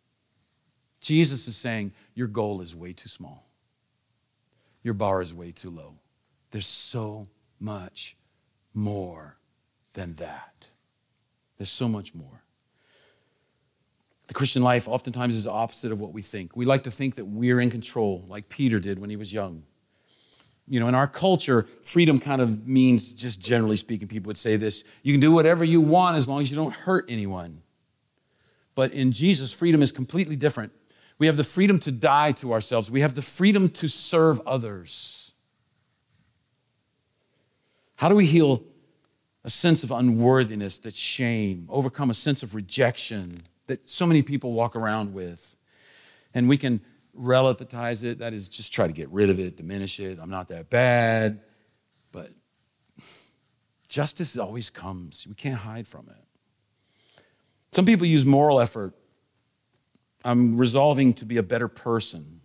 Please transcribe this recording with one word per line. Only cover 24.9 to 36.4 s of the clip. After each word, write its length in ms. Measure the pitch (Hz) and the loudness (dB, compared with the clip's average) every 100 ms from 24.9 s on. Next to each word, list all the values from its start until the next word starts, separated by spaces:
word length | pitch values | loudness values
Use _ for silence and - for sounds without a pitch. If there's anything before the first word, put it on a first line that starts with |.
| - | -8
you 100 | 139 | 2
can 80 | 143 | 4
do 120 | 156 | 6
whatever 320 | 165 156 170 | 8 6 4
you 160 | 165 165 | 4 4
want 360 | 156 175 180 160 | 6 4 4 2
as 120 | 131 | 0
long 140 | 139 | 0
as 60 | 135 | -4
you 80 | 143 | -2
don't 160 | 151 | -6
hurt 340 | - 180 185 - | -6 -2 -2 -2
anyone. 540 | 113 98 92 85 78 _ _ _ _ _ _ _ _ - - _ - | -6 -6 -6 -12 -16 _ _ _ _ _ _ _ _ -20 -20 _ -2
But 160 | 131 | -2
in 180 | 139 131 | 2 0
Jesus, 420 | 113 170 160 135 | 2 2 2 0
freedom 300 | - 170 156 | -2 4 4
is 80 | 143 | 4
completely 460 | - 127 175 156 147 | 2 -6 -4 -2 0
different. 340 | 143 123 110 _ _ _ _ - | -2 -2 -8 _ _ _ _ 0
We 80 | 156 | 2
have 100 | 147 | 4
the 60 | |
freedom 380 | - 180 202 185 | 2 4 4 4
to 100 | 151 | 0
die 400 | 120 151 143 151 | 0 2 4 2
to 180 | 127 127 | 0 -2
ourselves. 360 | 113 - 117 107 | -2 0 -2 0
We 120 | 131 | 0
have 160 | 147 117 | 0 0
the 60 | |
freedom 460 | - - 196 202 185 | -2 2 4 4 2
to 180 | - 160 | 0 -2
serve 520 | - - 165 160 123 - | 0 2 4 4 4 -2
others. 840 | 131 113 95 82 - - - - _ _ _ _ _ _ _ _ _ _ _ | -4 -4 -10 -8 -8 -6 -10 -16 _ _ _ _ _ _ _ _ _ _ _